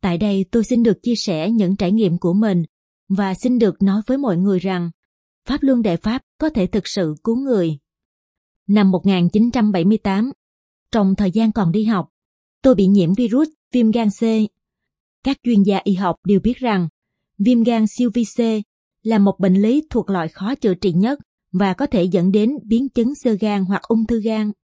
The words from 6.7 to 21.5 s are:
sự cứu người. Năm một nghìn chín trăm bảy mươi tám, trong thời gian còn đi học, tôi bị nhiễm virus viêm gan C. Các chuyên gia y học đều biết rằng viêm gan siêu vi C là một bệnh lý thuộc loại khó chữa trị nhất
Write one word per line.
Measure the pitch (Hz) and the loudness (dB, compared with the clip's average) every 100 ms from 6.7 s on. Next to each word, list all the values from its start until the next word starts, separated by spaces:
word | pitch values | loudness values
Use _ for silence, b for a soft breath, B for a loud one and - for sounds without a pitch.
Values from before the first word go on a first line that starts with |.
| 214 - | -2 -4
sự | - 165 156 | -4 -4 -4
cứu | - 233 | -4 -4
người. | 269 226 170 151 _ _ _ _ _ _ _ _ - | 0 0 0 -4 _ _ _ _ _ _ _ _ 0
Năm | 208 196 | 2 4
một | 185 190 | 4 2
nghìn | 185 170 | 2 2
chín | 220 240 | 2 2
trăm | 240 214 | 2 0
bảy | 185 170 | 2 2
mươi | 214 | 0
tám, | 208 190 247 - _ _ _ _ _ | 0 -2 -4 -8 _ _ _ _ _
trong | 233 190 190 | 0 0 2
thời | 202 | 0
gian | 185 226 | 2 0
còn | 220 175 | 0 0
đi | 180 | 0
học, | 220 214 - _ _ _ _ _ | 0 -2 -4 _ _ _ _ _
tôi | 269 233 | 2 4
bị | 190 | 4
nhiễm | 202 165 | 4 2
virus | 196 240 240 320 _ _ | 0 0 0 -2 _ _
viêm | 247 226 | 0 2
gan | 233 220 | 2 -2
C. | - 226 220 214 _ _ _ _ _ _ _ | -2 -2 0 -2 _ _ _ _ _ _ _
Các | - 277 | -6 -4
chuyên | 240 220 | 0 2
gia | 196 190 | 2 2
y | - | 0
học | 185 196 165 175 | -2 -2 -4 0
đều | 202 | 2
biết | 220 254 | 2 -2
rằng | 254 202 170 _ _ _ _ _ | -2 -2 -2 _ _ _ _ _
viêm | 202 240 | 2 2
gan | 226 226 220 - | 2 2 -2 0
siêu | 247 | -2
vi | 226 | -2
C | 226 - 233 220 208 _ _ _ | -4 -2 -2 -2 -6 _ _ _
là | 214 220 | -2 2
một | 196 190 | 2 2
bệnh | 196 190 | 2 2
lý | 208 277 311 | 4 0 0
thuộc | 247 196 | -4 -2
loại | 190 160 | -4 -4
khó | - 190 277 | -8 -8 -2
chữa | 220 | -2
trị | 180 202 | 0 0
nhất | 165 214 277 - _ _ | 0 0 -2 -10 _ _